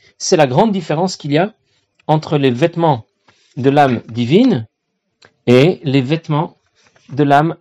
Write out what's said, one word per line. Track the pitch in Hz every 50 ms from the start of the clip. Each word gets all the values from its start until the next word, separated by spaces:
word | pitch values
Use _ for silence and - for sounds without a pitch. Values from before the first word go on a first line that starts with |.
| _ _ _
C'est | - - - 196
la | 160 151
grande | 131 123 147 214 226 202
différence | 190 160 - 156 147 180 190 -
qu'il | - - 147 139
y | 151
a | 180 208 - _ _ _ _ _ _ _ _ _ _
entre | - 151 160 156 - 165 147
les | 139 135
vêtements | 120 120 156 170 170 165 170 160 143 113 - _ _ _ _ _ _ _ _ _ -
de | 147 123 135
l'âme | 139 147 147 135 120 107 - -
divine | 113 117 120 117 147 196 254 262 196 123 110 - _ _ _ _ _ _ _ _ _ _ _ _ _ _ -
et | - 123 127 135 175 - - -
les | 147 131 139
vêtements | 127 123 160 165 - - 151 143 165 - _ _ _ _ _ _ _ _ _ _ _ -
de | 147 131 147
l'âme | 143 139 143 151 165 160 -